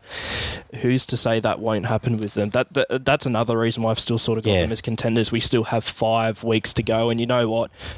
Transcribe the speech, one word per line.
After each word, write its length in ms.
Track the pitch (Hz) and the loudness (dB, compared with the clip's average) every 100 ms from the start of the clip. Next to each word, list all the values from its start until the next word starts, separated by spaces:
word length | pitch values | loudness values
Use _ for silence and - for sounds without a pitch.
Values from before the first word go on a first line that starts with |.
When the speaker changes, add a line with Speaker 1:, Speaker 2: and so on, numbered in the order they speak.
| - - - - - - - 123 | -4 -10 -6 -6 -6 -8 -12 -2
Speaker 1:
Who's 240 | 123 131 - | 2 2 2
to 100 | 123 | 0
say 240 | 120 113 | 2 2
that 200 | 110 - | 0 0
won't 260 | 110 107 113 | 0 0 0
happen 320 | 110 123 110 | 0 0 -2
with 160 | 104 | -2
them? 160 | 110 104 | -2 0
That, 240 | 123 131 | 0 0
that, 320 | 135 - 127 131 | 0 0 0 0
that's 200 | 147 135 | 0 2
another 320 | 113 117 113 | 0 0 2
reason 240 | 113 113 | 0 0
why 80 | 113 | 0
I've 80 | 117 | 0
still 180 | - 113 | 0 0
sort 220 | - 110 | 0 0
of 40 | |
got 80 | 107 | 2
Speaker 2:
Yeah. 80 | 95 | 2
Speaker 1:
them 80 | 82 | 2
as 80 | 110 | -2
contenders. 500 | - 110 117 113 107 | -4 -2 0 2 2
We 80 | 113 | 0
still 260 | - 120 110 | 2 0 2
have 180 | 113 - | -2 -2
five 580 | - 113 113 113 104 | -2 2 2 0 -2
weeks 300 | 117 113 - | 0 0 2
to 100 | - | 0
go, 260 | 110 110 117 | 0 2 2
and 80 | 117 | 0
you 80 | 120 | 0
know 200 | 123 113 | 2 2
what? 220 | 113 - - - | 0 -4 -8 -14